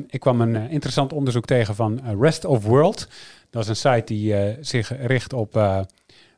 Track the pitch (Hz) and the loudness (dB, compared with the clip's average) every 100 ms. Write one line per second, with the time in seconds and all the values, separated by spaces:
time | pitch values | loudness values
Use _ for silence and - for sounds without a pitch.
0 | 135 135 - 120 117 113 107 156 - 123 | -4 -2 0 2 2 0 -2 -4 -4 -2
1 | 135 147 139 120 110 127 107 104 110 113 | -2 -2 0 0 2 2 2 0 -2 -2
2 | 127 101 143 160 185 131 104 127 165 - | -4 0 2 0 0 0 4 4 4 0
3 | - - - - _ 120 107 110 143 123 | -8 -16 -20 -20 _ -6 -4 0 2 2
4 | 110 107 107 101 101 107 151 123 104 131 | 0 -2 0 0 0 -4 -4 -4 -4 -6
5 | 120 131 - 127 107 113 104 95 95 _ | 0 0 -2 -6 -2 0 2 2 -2 _
6 | _ - _ | _ -20 _